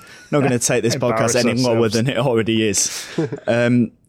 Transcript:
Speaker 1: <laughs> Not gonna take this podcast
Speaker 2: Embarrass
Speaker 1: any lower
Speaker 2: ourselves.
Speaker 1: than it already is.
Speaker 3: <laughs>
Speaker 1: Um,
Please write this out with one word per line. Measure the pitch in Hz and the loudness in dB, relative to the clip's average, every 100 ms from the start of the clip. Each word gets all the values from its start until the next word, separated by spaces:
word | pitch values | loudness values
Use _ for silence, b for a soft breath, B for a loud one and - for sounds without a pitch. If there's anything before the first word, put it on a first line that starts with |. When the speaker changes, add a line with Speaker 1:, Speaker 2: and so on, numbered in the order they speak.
| B | B
Speaker 1:
<laughs> | B - | B -4
Not | 147 | 0
gonna | 131 123 | 0 0
take | - 123 | 0 0
this | 117 | 0
podcast | 131 120 113 117 | 0 -2 0 0
Speaker 2:
Embarrass | 120 | 0
Speaker 1:
any | 120 120 | 0 0
lower | 123 113 | 0 2
Speaker 2:
ourselves. | 113 | 2
Speaker 1:
than | 113 127 | 0 0
it | 98 | 0
already | 135 113 104 113 110 | 0 0 0 0 0
is. | 98 - - - - | 0 -4 -6 -8 -6
Speaker 3:
<laughs> | 147 143 - | -6 -4 -2
Speaker 1:
Um, | 117 120 123 113 - | 0 2 2 0 -4